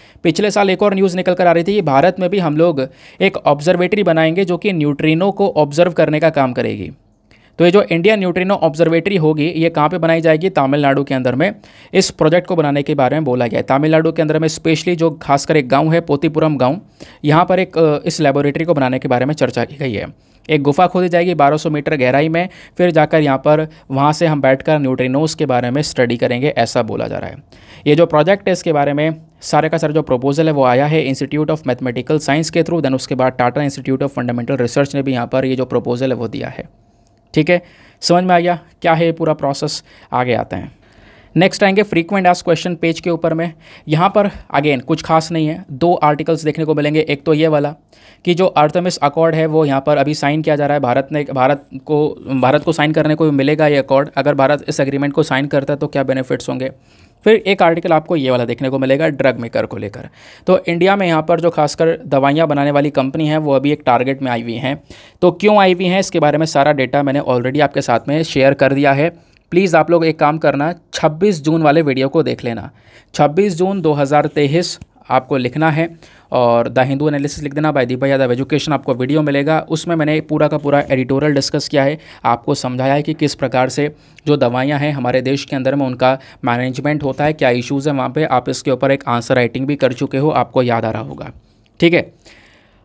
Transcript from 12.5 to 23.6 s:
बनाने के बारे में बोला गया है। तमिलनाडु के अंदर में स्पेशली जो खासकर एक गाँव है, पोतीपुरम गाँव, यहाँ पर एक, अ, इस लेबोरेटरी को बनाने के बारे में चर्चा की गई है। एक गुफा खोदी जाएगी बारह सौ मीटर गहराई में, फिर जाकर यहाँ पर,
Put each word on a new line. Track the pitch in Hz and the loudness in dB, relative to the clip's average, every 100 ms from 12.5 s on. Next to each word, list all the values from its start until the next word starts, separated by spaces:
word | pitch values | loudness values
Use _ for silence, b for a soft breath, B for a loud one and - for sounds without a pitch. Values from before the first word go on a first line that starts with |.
| 175 | -2
बनाने | 147 143 | 0 0
के | 143 143 | -2 0
बारे | 131 147 | 0 0
में | |
बोला | 147 123 120 | -2 0 0
गया | 113 | -2
है। | |
तमिलनाडु | - 135 156 160 165 | 0 0 2 2 2
के | 160 | 0
अंदर | 156 156 | 0 0
में | 156 | -2
स्पेशली | 156 160 160 - 175 | -2 -2 0 0 0
जो | 165 | 0
खासकर | 139 - 143 - 156 | -2 -2 0 2 0
एक | 123 | 2
गाँव | 135 156 | 2 2
है, | 165 | 0
पोतीपुरम | 170 143 165 151 156 143 | 0 -2 0 0 0 0
गाँव, | 127 175 - B B B 151 | -2 -2 -10 B B B 0
यहाँ | 151 180 | 2 4
पर | 185 | 2
एक, | - - | 0 2
अ, | 160 147 175 | 2 2 -2
इस | - | 0
लेबोरेटरी | 147 139 143 143 165 | 2 2 0 -2 0
को | |
बनाने | 151 127 131 | 0 0 -2
के | 131 | 0
बारे | 143 139 | 0 0
में | |
चर्चा | 151 127 120 120 | 0 -2 -2 -4
की | - | -4
गई | 139 | -6
है। | 101 87 - b b - | -6 -8 -14 b b -2
एक | 156 | 0
गुफा | 139 143 180 | 0 2 2
खोदी | 180 180 | 2 0
जाएगी | 170 175 | 0 0
बारह | 165 143 151 | 2 2 2
सौ | 160 | -2
मीटर | 151 143 151 | -4 -2 0
गहराई | 127 135 160 | 2 2 0
में, | 165 185 B B - | -2 -4 B B 0
फिर | 180 | 2
जाकर | 160 151 160 | 4 2 2
यहाँ | 147 135 | 2 0
पर, | 151 151 | 2 2